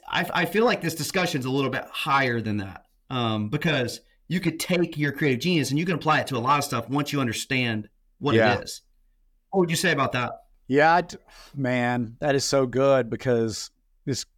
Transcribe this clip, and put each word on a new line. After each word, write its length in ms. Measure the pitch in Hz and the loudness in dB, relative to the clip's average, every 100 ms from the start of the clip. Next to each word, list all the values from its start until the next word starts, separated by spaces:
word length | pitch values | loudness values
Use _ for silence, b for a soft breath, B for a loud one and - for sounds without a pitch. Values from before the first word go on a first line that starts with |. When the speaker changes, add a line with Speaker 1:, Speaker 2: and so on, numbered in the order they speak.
| - | -4
Speaker 1:
I, 220 | - 175 | -4 -2
I 120 | - 170 | -2 0
feel 180 | 208 | 2
like 160 | 240 - | 2 2
this 140 | 147 | -2
discussion's 500 | - 139 185 170 139 | -4 -4 -2 -2 -2
a 60 | 127 | -2
little 200 | 139 135 | -2 -2
bit 140 | 135 - | -4 -8
higher 500 | - 156 139 135 117 | -8 0 0 2 0
than 160 | 107 104 | -2 -4
that, 300 | 95 - _ _ - | -6 -12 _ _ -10
um, 400 | 127 117 110 107 | -4 -2 -2 -2
because 500 | 147 170 147 110 - _ _ - | -2 0 0 -2 -6 _ _ -6
you 120 | 175 | -2
could 180 | 175 - | -2 -2
take 380 | - 180 165 147 | 0 0 0 0
your 160 | 147 | -2
creative 280 | - 151 120 | 0 0 0
genius 280 | 175 170 123 | 0 0 0
and 100 | 143 | 0
you 60 | |
can 120 | 175 160 | 0 0
apply 240 | 156 151 | 2 0
it 80 | - | 0
to 100 | 123 | -2
a 20 | |
lot 180 | 123 143 | 2 0
of 60 | |
stuff 240 | 139 120 117 | 0 -4 -2
once 240 | 143 143 | -2 -2
you 80 | 143 | -2
understand 680 | 123 110 - 131 120 107 107 _ _ _ | -2 -4 -4 -2 0 -2 -6 _ _ _
what 140 | 135 113 | 2 4
Speaker 2:
Yeah. 180 | 110 | 4
Speaker 1:
it 80 | 101 | 2
is. 180 | - - _ _ _ _ _ _ _ | -4 -14 _ _ _ _ _ _ _
What 100 | 190 | 0
would 100 | 175 | 2
you 60 | 160 | 2
say 160 | 180 | 0
about 200 | 147 123 | 2 0
that? 200 | 127 120 - _ _ - | -2 -4 -8 _ _ 0
Speaker 2:
Yeah, 280 | 135 160 | 4 6
I 60 | 175 | 4
d-, 160 | 170 - - B B | 2 -8 -20 B B
man, 640 | 139 127 127 120 123 113 117 | -4 -2 0 0 0 -4 -2
that 140 | 151 | 0
is 100 | 139 | 0
so 220 | - 139 131 | 2 2 2
good 440 | 131 139 135 117 | 2 4 4 2
because 600 | 110 127 117 113 101 - _ _ _ - | -4 0 2 0 -4 -12 _ _ _ -6
it's 180 | 117 - | -6 -8